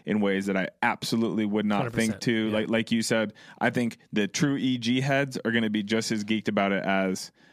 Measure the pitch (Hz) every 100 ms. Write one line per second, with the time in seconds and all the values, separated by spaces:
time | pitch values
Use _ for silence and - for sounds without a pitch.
0 | - 104 98 98 98 95 90 - 117 107
1 | - 117 113 98 107 107 104 101 120 113
2 | 110 98 127 113 110 107 107 113 113 117
3 | 110 113 107 - - - 120 123 117 -
4 | _ 104 101 - 147 139 131 127 113 127
5 | 135 135 139 127 117 117 110 107 101 113
6 | 110 110 104 110 104 101 98 98 - 98
7 | 95 95 - - -